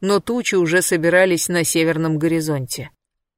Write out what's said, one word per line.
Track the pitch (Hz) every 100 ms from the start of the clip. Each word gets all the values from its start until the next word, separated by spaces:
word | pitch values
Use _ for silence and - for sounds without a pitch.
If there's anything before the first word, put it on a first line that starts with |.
но | 190 202
тучи | - 240 220 190
уже | 165 180
собирались | 175 180 165 180 190 - -
на | 175
северном | 160 170 165 160 160 156
горизонте. | 160 165 156 143 127 - 120 _ _ _ _